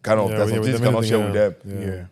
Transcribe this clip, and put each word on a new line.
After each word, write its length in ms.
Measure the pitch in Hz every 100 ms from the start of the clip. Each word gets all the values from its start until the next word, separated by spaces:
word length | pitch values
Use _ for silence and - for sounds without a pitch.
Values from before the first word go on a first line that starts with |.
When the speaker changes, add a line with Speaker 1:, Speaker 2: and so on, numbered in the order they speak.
Speaker 1:
kind 180 | 107 110
of, 120 | 98
Speaker 2:
Yeah, 60 | 107
Speaker 1:
there's 120 | 104
Speaker 2:
yeah, 60 | 113
Speaker 1:
some 40 |
Speaker 2:
with 80 | 107
Speaker 1:
things 80 | 117
you 60 | 117
Speaker 2:
them 80 |
Speaker 1:
cannot 120 | 113 110
share 100 | 113
with 160 | 104 104
Speaker 2:
anything, 320 | 104 - 101
Speaker 1:
them. 100 | 98
Speaker 2:
yeah. 20 | 95
Yeah. 40 | 92
Speaker 3:
Yeah. 40 | 90